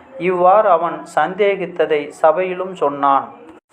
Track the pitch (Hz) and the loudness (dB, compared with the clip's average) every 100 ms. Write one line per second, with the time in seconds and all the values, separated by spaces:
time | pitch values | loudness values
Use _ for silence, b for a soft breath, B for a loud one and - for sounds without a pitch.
0 | B - 175 180 180 208 214 165 170 156 | B -6 -4 2 4 4 4 2 0 -8
1 | - 156 156 185 202 190 175 175 156 151 | -6 -2 -2 0 -2 -2 -4 -2 0 -2
2 | 143 - 160 160 185 185 190 185 - 143 | -4 0 2 2 -2 -6 -10 -4 -4 0
3 | 139 135 127 - - - _ | 2 2 -2 -14 -20 -20 _